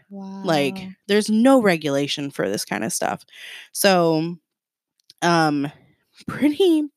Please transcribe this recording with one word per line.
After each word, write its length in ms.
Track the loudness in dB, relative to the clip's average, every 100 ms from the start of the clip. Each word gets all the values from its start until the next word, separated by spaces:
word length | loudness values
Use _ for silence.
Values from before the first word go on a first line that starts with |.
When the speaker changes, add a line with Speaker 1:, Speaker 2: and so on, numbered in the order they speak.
| _
Speaker 1:
Like, 640 | -18 -16 -10 -2 0 0 -4
Speaker 2:
Wow. 120 | -12 -12 -2
Speaker 1:
there's 240 | 0 2
no 320 | 4 6 6
regulation 680 | 4 2 0 -2 -2 -4 -8
for 180 | -4 -4
this 140 | -4 -4
kind 180 | -6
of 80 | -4
stuff. 320 | -4 -4 -4 _ -20 -20 -20 -14
So, 640 | 0 2 4 4 0 -2 -8 _ _ _ _ _ _ _ -4
um, 500 | 0 2 2 0 -4 -8 _ _ _ _ -12
pretty, 540 | -2 0 2 2 2 -2